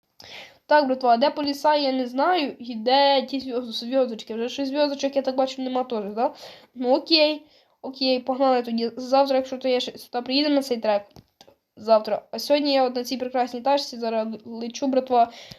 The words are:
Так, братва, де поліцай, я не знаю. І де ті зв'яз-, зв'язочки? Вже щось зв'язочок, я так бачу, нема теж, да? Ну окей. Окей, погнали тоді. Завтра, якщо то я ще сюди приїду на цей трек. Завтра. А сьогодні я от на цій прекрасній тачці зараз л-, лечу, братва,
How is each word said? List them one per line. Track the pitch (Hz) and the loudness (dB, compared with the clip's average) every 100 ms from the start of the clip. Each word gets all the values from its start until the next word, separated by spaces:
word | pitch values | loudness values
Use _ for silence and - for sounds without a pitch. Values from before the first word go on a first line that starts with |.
| _ _ - - - _ - | _ _ -20 -20 -20 _ 2
Так, | 302 269 | 4 4
братва, | 254 254 233 | 2 2 4
де | 285 | 2
поліцай, | 302 285 277 302 302 | 0 -4 0 2 2
я | 277 | 2
не | 262 247 | -2 -2
знаю. | 254 320 359 269 - | 0 2 2 0 -6
І | 233 | -10
де | 226 220 269 277 277 | -4 2 4 6 4
ті | 262 277 | 0 -6
зв'яз-, | 254 240 240 | -6 -6 -6
зв'язочки? | 220 233 269 240 214 - | -8 -2 0 0 -2 -10
Вже | 220 240 | -8 -6
щось | 247 277 | -4 -4
зв'язочок, | 277 294 277 277 277 | 0 -2 0 -2 -2
я | |
так | 262 262 | -2 -2
бачу, | 262 262 | -2 -4
нема | 254 254 | -6 -4
теж, | 254 226 | -4 -6
да? | 202 208 277 302 - - - | -6 -4 -4 -4 -20 -20 -18
Ну | 240 247 | -4 0
окей. | 262 - 320 302 302 - _ _ _ | 2 4 4 4 0 -10 _ _ _
Окей, | 262 262 262 254 | -14 -4 0 0
погнали | 247 254 269 254 | -2 0 2 2
тоді. | 240 233 233 233 | 0 -2 -4 -6
Завтра, | 254 269 277 262 | 0 2 4 2
якщо | 262 254 | -2 -4
то | 262 | -2
я | 247 | -2
ще | 247 - | -4 -12
сюди | - 247 | -10 -8
приїду | 247 262 302 | -2 0 2
на | 285 | 2
цей | 269 240 | 0 -2
трек. | 220 202 208 - - _ - _ _ - | 0 -2 -2 -20 -20 _ -20 _ _ -6
Завтра. | 214 220 214 208 - | 2 4 4 -4 -6
А | 226 | -6
сьогодні | 220 294 285 | 0 2 4
я | 269 | 2
от | 254 247 | 2 0
на | |
цій | 240 254 | -4 -6
прекрасній | 247 254 254 247 | -4 -2 -2 -2
тачці | 262 285 285 240 | 0 0 0 -6
зараз | 226 226 220 | -4 -2 -4
л-, | 220 | -6
лечу, | 233 226 233 - 269 | -12 -10 -10 -4 0
братва, | 262 262 247 233 - - | 0 2 2 2 0 -20